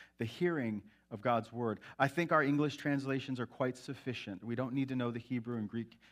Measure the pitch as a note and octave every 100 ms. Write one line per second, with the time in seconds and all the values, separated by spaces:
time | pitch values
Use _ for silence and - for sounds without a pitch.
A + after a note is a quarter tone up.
0 | - - A2+ - F3 D#3+ A#2 G#2+ - -
1 | _ A2 B2 A#2 A2 A#2 A#2 G#2 - -
2 | C#3 - E3 D#3+ C#3 D3 D3+ C3+ D3 C#3
3 | C3+ C3+ C3+ B2+ A#2 - B2+ B2 - C3
4 | - A#2 - F#2 G#2+ A#2+ B2+ C3+ C3 C3
5 | A#2+ A#2 - B2 A#2 A#2+ G#2 A#2 A2+ -
6 | -